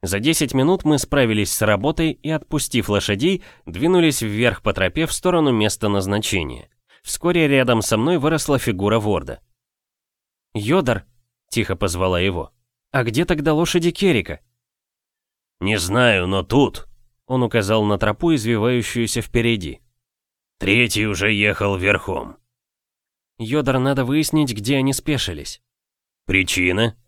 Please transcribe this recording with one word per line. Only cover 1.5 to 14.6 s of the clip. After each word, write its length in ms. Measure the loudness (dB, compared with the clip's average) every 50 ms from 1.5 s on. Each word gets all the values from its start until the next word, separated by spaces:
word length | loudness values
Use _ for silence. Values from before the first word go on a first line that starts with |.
с 100 | -2 -2
работой 480 | 2 2 2 2 0 -2 -2 0 -2 -2
и, 200 | -2 _ -6 -4
отпустив 580 | -4 -4 -4 _ -4 -4 -4 -2 -2 -2 0 0
лошадей, 560 | 0 0 0 0 -2 0 2 0 0 0 -4 -12 -20 _ _
двинулись 580 | -14 -8 -2 0 2 4 4 4 2 2 0
вверх 400 | -4 -4 -2 0 0 0 0 0
по 100 | _ -4
тропе 340 | 0 0 0 0 0 -2 -4
в 60 | -2
сторону 400 | -4 -2 -2 0 2 2 2 2
места 360 | 2 2 2 0 -2 -2 -2 0
назначения. 800 | 0 0 0 0 -2 -2 -2 -2 -2 -2 -4 -4 -8 -12 -16 _ _ _ _ _ _ _ _
Вскоре 400 | -10 -10 -4 -2 0 2 2 2
рядом 360 | 4 4 2 4 2 2 0
со 140 | 2 0 0
мной 220 | 0 2 0 0 0
выросла 400 | 0 0 0 0 0 0 -2 0
фигура 400 | 0 -2 -2 0 0 0 0 2
Ворда. 420 | 0 0 -2 -2 -4 -8 -14 -16 _ _ _ _ _ _ _ _ _ _ _ _ _ _ _ _ _ _ _ _ _ _ _
«Йодар!» — 520 | -6 0 2 2 2 2 2 0 -2 -4 _ _ _ _ _ _ _ _ _
тихо 280 | -2 -2 -2 -2 -2
позвала 420 | -2 -2 -4 -2 0 0 0 2 2
его. 340 | 0 0 -2 -4 -8 -10 _ _ _ _ _ _ _ _
«А 140 | -2 -2 -2
где 200 | 0 0 -2 0
тогда 300 | 0 0 0 2 0 2
лошади 380 | 2 0 2 0 2 0 0
Керика?» 480 | -2 2 0 2 2 2 0 -4 -10 -12 _ _ _ _